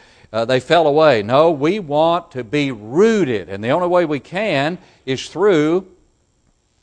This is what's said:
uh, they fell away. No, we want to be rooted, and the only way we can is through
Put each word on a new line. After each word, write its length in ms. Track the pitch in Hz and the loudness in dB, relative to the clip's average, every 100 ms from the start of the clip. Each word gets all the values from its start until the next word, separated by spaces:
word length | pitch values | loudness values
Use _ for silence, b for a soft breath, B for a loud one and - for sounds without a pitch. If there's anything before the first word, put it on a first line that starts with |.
| b b b | b b b
uh, 140 | 110 117 | -6 -2
they 140 | 131 | -2
fell 280 | - 165 156 | 2 2 2
away. 360 | 147 156 120 | 4 4 4
No, 280 | 101 131 165 | 2 2 2
we 280 | 147 151 214 | 2 -2 -4
want 520 | 156 147 165 175 - | -4 -2 0 -2 -6
to 120 | 127 | -12
be 280 | 113 147 143 | -6 -4 -4
rooted, 800 | 113 107 143 220 220 147 107 85 | -6 -6 2 2 2 0 -2 -6
and 140 | 98 | -8
the 80 | 113 | -2
only 160 | 160 180 | -2 0
way 180 | 180 165 | 0 0
we 140 | 147 | -4
can 580 | - 180 214 143 147 175 b b - | -8 -8 -4 -2 -2 -6 b b -8
is 220 | 127 - | -8 -8
through 600 | 151 208 165 151 175 190 _ _ _ _ _ _ _ _ _ | -2 2 2 2 -2 -4 _ _ _ _ _ _ _ _ _